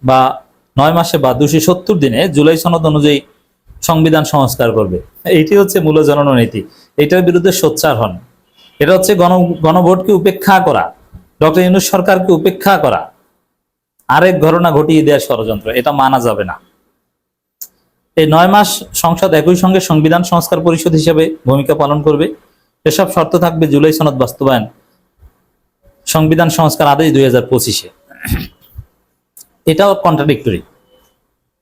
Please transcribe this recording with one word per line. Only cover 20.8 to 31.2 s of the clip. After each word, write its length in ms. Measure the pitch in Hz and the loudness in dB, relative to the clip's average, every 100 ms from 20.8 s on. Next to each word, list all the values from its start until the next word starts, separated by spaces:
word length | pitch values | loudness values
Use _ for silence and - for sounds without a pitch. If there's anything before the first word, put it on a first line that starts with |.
| 180 | 0
হিসেবে 440 | 160 156 156 160 - 127 | 0 0 0 0 -2 -2
ভূমিকা 280 | 139 135 151 | -2 0 -2
পালন 260 | 143 147 | 0 0
করবে। 320 | 151 143 170 - _ _ _ _ 156 | 0 0 -2 -6 _ _ _ _ -4
এসব 260 | - 196 | -2 -2
শর্ত 240 | - 160 175 | -2 -2 0
থাকবে 320 | 170 165 156 | -2 0 0
জুলাই 260 | 143 156 | 2 2
সনদ 200 | 156 156 | 2 -2
বাস্তবায়ন, 520 | 131 123 - 135 123 107 _ _ _ _ _ - _ _ _ _ _ _ _ - | -2 -4 -2 -2 -2 -4 _ _ _ _ _ -20 _ _ _ _ _ _ _ -6
সংবিধান 440 | 160 156 160 165 | -2 0 0 0
সংস্কার 380 | 160 156 - 147 | 0 -2 0 0
আদেশ 260 | 143 160 | 2 0
দুই 100 | 139 | 2
হাজার 220 | 135 123 120 | 2 0 0
পঁচিশে। 440 | 127 - - - _ _ - - - - _ _ - - _ _ _ _ - - _ - | -4 -2 -8 -10 _ _ -20 -10 -10 -10 _ _ -20 -20 _ _ _ _ -20 -20 _ -4
এটাও 300 | 160 202 196 | 0 0 0
কন্ট্রাডিক্টরি, 640 | 175 151 143 135 117 90 - _ _ _ _ _ | 0 0 -2 -2 -2 -6 -8 _ _ _ _ _